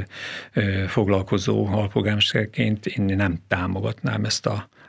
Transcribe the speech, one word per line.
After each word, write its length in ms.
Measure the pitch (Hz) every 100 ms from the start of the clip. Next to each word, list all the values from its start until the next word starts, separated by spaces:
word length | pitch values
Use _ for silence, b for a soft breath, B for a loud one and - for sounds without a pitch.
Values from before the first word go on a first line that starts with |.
| 98 B B B B
ö, 320 | - 101 95 95
foglalkozó 800 | - 98 98 95 104 95 107 104
alpolgármesterként, 1200 | 104 104 - 101 104 - 120 107 - 113 107 -
én 180 | -
nem 340 | 98 98 98 85 -
támogatnám 760 | 92 90 95 107 110 131 110
ezt 220 | 110 - -
a, 220 | 107 - B